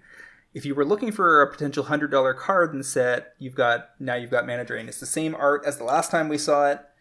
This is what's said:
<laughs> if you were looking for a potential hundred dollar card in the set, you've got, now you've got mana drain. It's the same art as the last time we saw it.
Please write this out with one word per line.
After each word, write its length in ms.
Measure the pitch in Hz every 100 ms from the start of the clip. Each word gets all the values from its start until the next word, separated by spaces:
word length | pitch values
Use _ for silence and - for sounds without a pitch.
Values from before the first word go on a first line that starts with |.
| _ -
<laughs> 320 | - _ _
if 120 | - 139
you 100 | 139
were 100 | 143
looking 260 | 208 233
for 300 | 208 180 151
a 80 | 139
potential 340 | - 147 143 135
hundred 260 | 147 147
dollar 220 | 139 131
card 380 | 127 - 190 165
in 60 | 143
the 40 |
set, 500 | 135 135 123 123 - -
you've 160 | 131 127
got, 340 | 120 117 - -
now 140 | 131 123
you've 140 | 120
got 160 | 123 120
mana 200 | 120 120
drain. 220 | 117 113
It's 120 | -
the 60 | 120
same 280 | - 160
art 300 | 156 143 143 147
as 120 | 139
the 80 | 117
last 260 | 151 170
time 160 | 170 156
we 80 | 147
saw 320 | 147 143 143
it. 120 | 143 - _